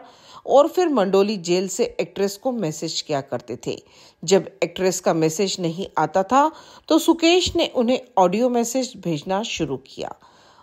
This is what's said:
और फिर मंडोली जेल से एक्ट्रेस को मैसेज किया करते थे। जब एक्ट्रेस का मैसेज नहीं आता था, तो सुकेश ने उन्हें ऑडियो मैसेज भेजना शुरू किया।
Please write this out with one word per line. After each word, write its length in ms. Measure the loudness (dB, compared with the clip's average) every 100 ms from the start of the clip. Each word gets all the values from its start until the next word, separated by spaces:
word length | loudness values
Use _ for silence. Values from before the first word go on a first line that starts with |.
| -4 -20 -20 -14 2
और 220 | 4 4
फिर 220 | 2 0
मंडोली 480 | 2 2 2 2 -2
जेल 300 | -2 -2 -2
से 300 | -4 -4 -4
एक्ट्रेस 380 | -8 -4 -4 -4
को 140 | -6
मैसेज 500 | -4 -4 -6 -8 -8
किया 200 | -4 -6
करते 360 | -4 -10 -8 -10 -8
थे। 160 | -10 _ -20 -20 -10
जब 280 | 2 2 2 -4
एक्ट्रेस 360 | -6 0 -2 0
का 140 | 0
मैसेज 440 | 2 0 0 -4 -2
नहीं 280 | -6 -6 -6 -2
आता 260 | 0 0
था, 280 | 2 2 2 -2 -20 -16 0
तो 120 | 2
सुकेश 560 | 4 2 4 4 2 -2
ने 120 | -2
उन्हें 340 | 0 0 0 0 2
ऑडियो 320 | 2 4 2
मैसेज 440 | 0 0 -4 -6 -6
भेजना 460 | -6 -4 -2 -4
शुरू 340 | -4 -4 -4 -6
किया। 380 | -10 -14 -12 -14 -20 _ _ _